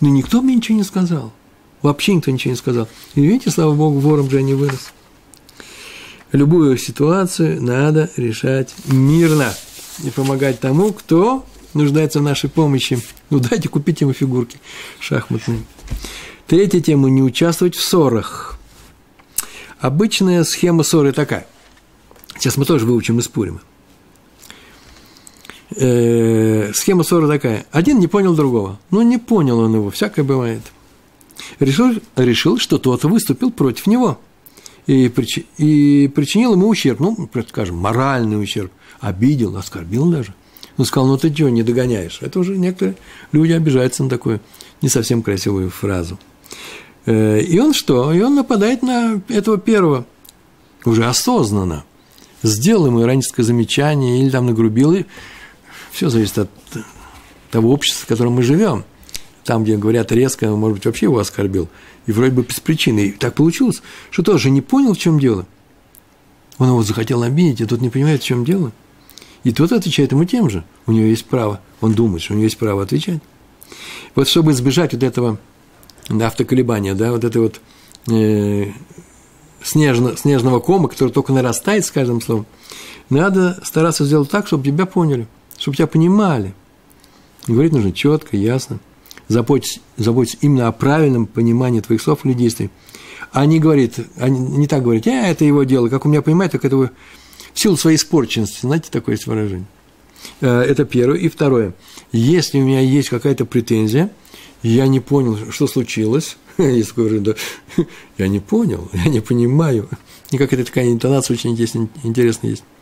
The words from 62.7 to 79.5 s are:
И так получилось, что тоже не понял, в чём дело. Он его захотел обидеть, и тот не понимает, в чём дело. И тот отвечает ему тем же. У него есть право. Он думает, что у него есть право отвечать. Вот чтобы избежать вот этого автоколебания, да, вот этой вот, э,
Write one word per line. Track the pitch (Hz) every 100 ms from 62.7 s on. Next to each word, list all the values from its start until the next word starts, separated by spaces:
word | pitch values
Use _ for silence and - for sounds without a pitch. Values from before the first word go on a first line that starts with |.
| 156 - 107 101
И |
так | - 120
получилось, | - 160 - 247 - - - -
что | -
тоже | 175 165 135
не | 135
понял, | - 269 262
в | 180
чём | 175 151
дело. | 131 98 92 _ _ _ _ _ _ _ _ _ _ -
Он | 131
его | 123
захотел | 104 113 110 120
обидеть, | 117 147 175 117
и |
тот | 110 113
не | 123
понимает, | 131 147 143
в | -
чём | 123
дело. | 120 190 127 - _ _ - - - -
И | 120
тот | 113 160
отвечает | 233 175 - 131
ему | 135 180
тем | 247 160
же. | 92 - _ -
У |
него | 113 110
есть | 110
право. | - 131 107 101 - -
Он | 110
думает, | 107 113 82
что | -
у | 104
него |
есть | 107 -
право | 110 98
отвечать. | 98 151 185 165 - _ _ _ - - - - -
Вот | - 135
чтобы | 170 156
избежать | 131 131 143 156
вот | 123
этого | 127 123 120 107 - _ _ _ - - -
автоколебания, | 110 113 - 117 127 117 107 98
да, | 98 113
вот | 117
этой | 117 117
вот, | 110 - - - - - -
э, | 113 107 107 104 101 101 120 - - - - _ _ -